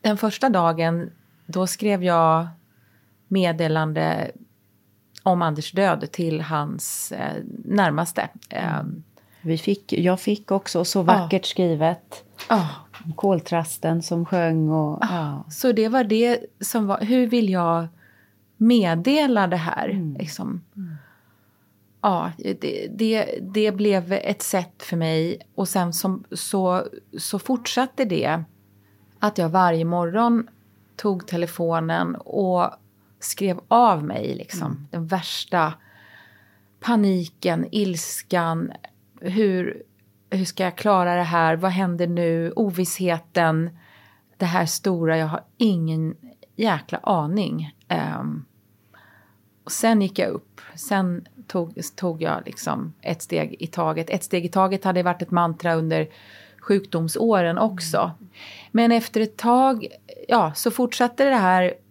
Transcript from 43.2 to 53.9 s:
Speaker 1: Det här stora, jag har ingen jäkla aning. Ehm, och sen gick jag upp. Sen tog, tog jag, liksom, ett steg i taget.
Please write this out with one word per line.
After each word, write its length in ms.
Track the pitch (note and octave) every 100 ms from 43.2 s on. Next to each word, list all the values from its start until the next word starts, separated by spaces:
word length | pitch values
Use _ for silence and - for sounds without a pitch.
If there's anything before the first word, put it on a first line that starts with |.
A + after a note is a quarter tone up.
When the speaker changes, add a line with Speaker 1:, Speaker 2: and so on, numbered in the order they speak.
| - - E3 D#3+ E3 E3 - - - _ _ _
Speaker 1:
Det 80 | F3+
här 200 | F3+ D#3+
stora, 500 | - G3 F3+ D#3+ D#3+
jag 100 | D#3
har 140 | E3 - _
ingen 600 | A3+ F3+ D#3+ D#3+ D#3+ - - - - -
jäkla 420 | A3 B3 A3+ -
aning. 800 | - F#3 D3+ G3 G3 D#3+ D#3 - _
Ehm, 560 | E3 D#3 - - D3+ C#3 _ _ _ _ - _ _ _ _ _ _
och 80 | -
sen 300 | - A3+ A3
gick 160 | G3 G3
jag 100 | -
upp. 300 | - _ - -
Sen 520 | - - G3 F#3+ F3 F3 - -
tog, 340 | F#3+ E3 E3 E3 -
tog 260 | F3+ D#3+
jag, 200 | D#3+ - -
liksom, 460 | - - - D#3+ -
ett 220 | - E3
steg 340 | - E3+ D#3 -
i 80 | E3
taget. 440 | - D#3+